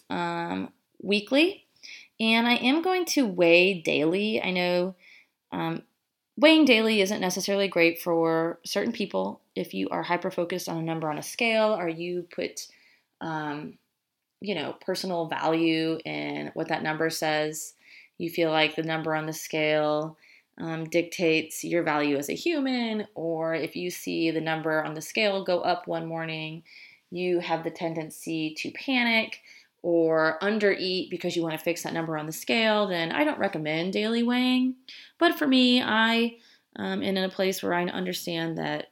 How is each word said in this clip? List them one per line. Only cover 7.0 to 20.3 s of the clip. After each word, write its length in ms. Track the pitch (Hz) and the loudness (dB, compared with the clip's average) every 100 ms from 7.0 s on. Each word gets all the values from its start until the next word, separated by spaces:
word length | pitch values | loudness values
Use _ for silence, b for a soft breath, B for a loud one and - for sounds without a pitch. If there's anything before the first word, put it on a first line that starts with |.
isn't 200 | 190 214 | 2 2
necessarily 460 | 185 190 185 196 196 | -2 -2 -2 0 2
great 320 | 180 170 165 | 4 4 4
for 600 | 180 165 165 165 165 - | 0 2 4 2 0 -4
certain 300 | - 202 214 | -6 -2 -2
people. 480 | 226 196 190 190 - _ - | -2 -4 -2 -4 -6 _ -8
If 180 | 170 | -6
you 160 | 190 - | -4 -4
are 140 | 175 | -4
hyper-focused 680 | 165 175 180 - 170 180 175 | -2 -2 -2 -4 -4 -4 -6
on 80 | 165 | -6
a 60 | |
number 260 | 160 160 156 | -4 -4 -4
on 80 | 151 | -6
a 60 | |
scale, 520 | 147 - 233 220 214 208 | -6 -2 0 2 2 0
or 140 | 175 | -2
you 380 | 165 175 180 170 | -4 -6 -6 -6
put, 340 | - - - - b b b b - | -6 -6 -8 -16 b b b b -12
um, 580 | 165 156 151 147 156 - _ _ _ _ _ - | -8 -6 -6 -8 -12 -16 _ _ _ _ _ -12
you 140 | 196 | -6
know, 220 | 175 135 - | -6 -6 -8
personal 440 | - 185 190 170 160 | -6 -4 -4 -4 -4
value 680 | 139 147 165 165 160 160 160 156 | -2 0 2 2 2 0 -4 -6
in 460 | 151 147 147 147 | -6 -6 -6 -8
what 140 | - 160 | -6 -4
that 160 | 156 | -4
number 260 | 160 156 160 | -4 -2 -2
says, 640 | 160 156 151 151 156 - - B B B B | -2 -2 0 -2 -6 -12 -16 B B B B
you 100 | 170 | -6
feel 220 | 175 160 | 0 2
like 240 | 156 151 151 | 4 2 2
the 80 | |
number 320 | 160 160 160 156 | -2 -2 -2 -2
on 100 | 156 | -2
the 80 | |
scale, 840 | 156 - 160 151 151 151 151 160 - b | -8 -6 -2 2 2 2 0 -2 -8 b